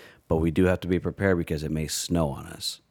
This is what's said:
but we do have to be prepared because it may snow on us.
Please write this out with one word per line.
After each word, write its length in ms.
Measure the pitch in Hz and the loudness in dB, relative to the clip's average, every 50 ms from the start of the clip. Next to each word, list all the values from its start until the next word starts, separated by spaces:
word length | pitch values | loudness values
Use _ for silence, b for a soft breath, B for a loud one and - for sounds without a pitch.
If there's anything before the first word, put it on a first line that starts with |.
| B B B B _ - | B B B B _ 0
but 80 | 85 | 0
we 160 | 80 80 85 | 2 2 2
do 140 | 78 95 92 | 4 4 4
have 120 | 92 92 - | 4 4 2
to 80 | - 87 | 0 0
be 120 | 90 87 | 0 0
prepared 380 | - 90 - - 98 98 92 85 | 0 -2 -2 0 2 2 2 2
because 260 | 85 - 85 76 78 | 0 -2 -4 -4 -4
it 80 | 76 | -2
may 160 | 78 78 78 76 | -2 -2 -2 -4
snow 400 | - - - - 85 82 80 71 | -4 -6 -4 0 0 0 0 0
on 180 | 65 60 - | -2 -6 -12
us. 340 | - - - - - - - _ _ | -14 -14 -10 -10 -10 -10 -10 _ _